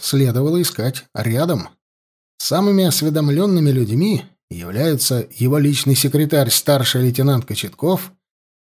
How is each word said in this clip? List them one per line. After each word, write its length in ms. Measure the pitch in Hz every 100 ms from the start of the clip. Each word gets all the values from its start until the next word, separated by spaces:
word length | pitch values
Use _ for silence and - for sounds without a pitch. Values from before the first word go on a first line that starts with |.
следовало 580 | - 139 131 117 143 170
искать 460 | 165 - 117 135 -
рядом. 560 | - 110 117 170 131 82 _ _ _ _ _ _ -
Самыми 480 | - 165 202 196
осведомлёнными 840 | 185 - 151 156 147 147 202 180 147
людьми 560 | 131 110 117 202 185 - _ -
являются 760 | 87 87 101 160 143 - 123 -
его 260 | - 123 147
личный 380 | 143 139 135
секретарь, 560 | 135 139 147 151 151 120
старший 540 | - - 143 120 127
лейтенант 420 | 127 123 135 131 -
Кочетков — 680 | 104 98 - 165 - - _ _ _ _ _ _